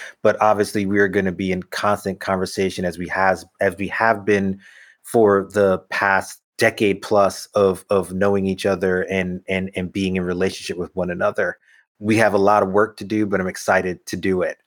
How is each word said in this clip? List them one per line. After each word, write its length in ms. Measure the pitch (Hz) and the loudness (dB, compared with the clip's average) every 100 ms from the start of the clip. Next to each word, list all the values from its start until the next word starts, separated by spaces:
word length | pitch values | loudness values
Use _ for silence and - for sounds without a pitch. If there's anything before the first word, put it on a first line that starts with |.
| - - | -16 0
But 180 | 107 104 | 0 4
obviously 440 | 107 101 101 107 98 | 4 4 0 0 0
we 140 | 101 | 2
are 80 | 101 | 2
gonna 240 | 101 95 | 2 -2
be 200 | 87 95 | -2 -2
in 120 | 92 | -4
constant 560 | - - 104 101 98 92 | -6 -4 0 0 -2 -6
conversation 680 | - 95 92 - 95 - 90 | -4 -2 -2 -2 -2 -2 -6
as 120 | 82 | -6
we 100 | 85 | -6
has, 360 | 92 95 92 - - | 0 0 0 -4 -2
as 160 | 98 87 | -2 -2
we 100 | 92 | -6
have 360 | - 113 104 98 | 0 0 0 2
been 340 | 101 98 95 - - - _ | 0 0 -6 -12 -20 -20 _
for 440 | - 120 107 98 90 | -2 4 4 4 2
the 260 | 104 98 92 - | 2 2 2 -4
past 520 | - 98 95 - - _ - | -2 0 0 -2 -14 _ -2
decade 440 | 113 - 107 95 | 0 2 0 0
plus 460 | - 104 95 - - 107 | 0 2 2 0 -4 2
of, 300 | 98 90 - | 2 0 -2
of 240 | 98 87 | -2 -2
knowing 320 | 92 101 101 95 | -2 0 0 0
each 200 | 95 104 | -2 -2
other 360 | 92 95 90 | 0 0 0
and, 380 | 92 95 92 90 - | -2 -4 -4 -6 -4
and, 240 | 95 95 - | -4 -4 -6
and 160 | 90 | -6
being 240 | 98 95 92 | -4 -2 -2
in 80 | |
relationship 540 | 90 90 95 - - 87 | -2 -2 -2 -4 -10 -8
with 180 | 85 - | -8 -6
one 140 | 90 | -4
another. 480 | 87 104 104 90 - _ _ _ - | -2 -2 -2 -4 -6 _ _ _ -8
We 200 | 104 110 | 0 2
have 160 | 107 | 4
a 60 | 98 | 4
lot 220 | 98 104 | 4 4
of 80 | 95 | 4
work 280 | 98 107 - | 2 0 -2
to 60 | |
do, 220 | 98 107 104 | -4 -2 0
but 160 | 98 | -2
I'm 60 | 92 | -2
excited 580 | - - 95 90 85 - | -4 0 0 0 -6 -8
to 80 | 92 | -6
do 280 | 95 92 | -2 0
it. 140 | 82 - | -2 -6